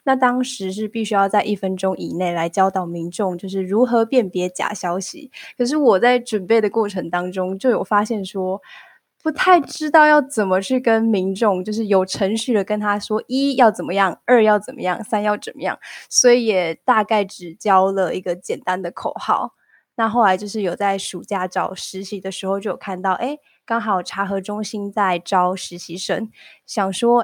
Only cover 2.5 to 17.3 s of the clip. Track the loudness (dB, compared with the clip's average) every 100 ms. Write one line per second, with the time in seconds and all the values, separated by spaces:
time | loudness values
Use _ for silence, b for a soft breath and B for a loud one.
2.5 | 2 2 0 -6 -6 -8 -4 -4 -4 -6
3.5 | -6 -2 2 2 2 2 2 0 -2 -4
4.5 | -4 -6 -6 -6 -6 -6 -14 -18 B B
5.5 | B -2 4 4 6 4 2 0 -4 2
6.5 | 2 2 0 -2 -4 -4 -4 -4 -4 -4
7.5 | -2 0 0 2 0 0 -4 -6 -4 -4
8.5 | -4 B B B B _ _ -6 0 4
9.5 | 4 4 -6 2 6 8 6 2 -2 2
10.5 | 0 2 0 2 2 4 2 0 2 2
11.5 | 2 -2 -4 2 2 2 -2 -2 -2 0
12.5 | 0 0 -2 -2 -2 -2 -6 -2 -2 0
13.5 | 4 4 4 -2 0 0 0 2 4 6
14.5 | 2 0 -6 -4 -4 -2 -2 -2 -4 -6
15.5 | -8 -6 -6 B B B 2 6 6 4
16.5 | 0 0 -4 0 2 2 0 -2